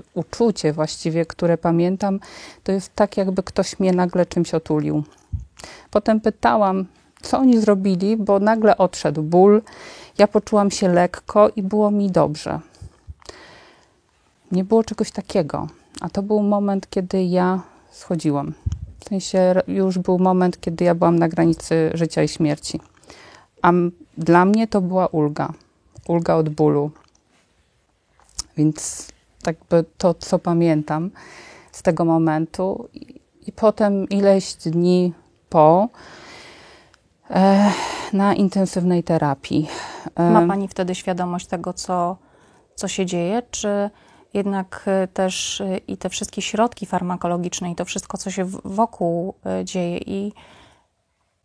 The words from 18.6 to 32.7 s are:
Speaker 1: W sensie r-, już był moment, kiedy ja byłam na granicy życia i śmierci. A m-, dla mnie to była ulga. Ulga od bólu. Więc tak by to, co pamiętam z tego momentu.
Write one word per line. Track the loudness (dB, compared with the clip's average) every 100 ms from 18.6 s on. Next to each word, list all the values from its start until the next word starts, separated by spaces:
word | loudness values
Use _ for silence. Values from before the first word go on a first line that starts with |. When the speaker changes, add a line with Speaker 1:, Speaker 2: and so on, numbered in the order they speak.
| -8 -8 -10 -18
Speaker 1:
W | -8
sensie | -6 -2 2
r-, | 4 2 0
już | 0 0 0
był | 0 2
moment, | 4 4 2 0
kiedy | -8 0
ja | 0
byłam | 4 4 4
na | 2
granicy | 2 2 0 -2 0 0
życia | 0 -2 0
i | -2
śmierci. | 0 -2 -2 -6 -12 -12 _ -20 -20 -20 -20 _ _
A | 2
m-, | 4 2 -4 -16 -4
dla | 4 4
mnie | 4 2 0
to | 0
była | 0 0 0
ulga. | 0 -2 -2 -6 -8 _ _ _ -14 -2
Ulga | 0 2
od | 0 0
bólu. | 0 2 2 -2 -8 _ _ _ _ _ _ _ _ _ _ _ _ _ -14 -10 -2
Więc | -2 -2 -10 -14 -18 _ _ _
tak | -8 -8 _
by | 0 0 -2
to, | -2
co | -2 -2 -2
pamiętam | 0 2 2 0 -2 -6 -6 -12 -20 -20 -20 -20 -20
z | -4
tego | -2 0
momentu. | 2 2 2 0 -4 -4 -6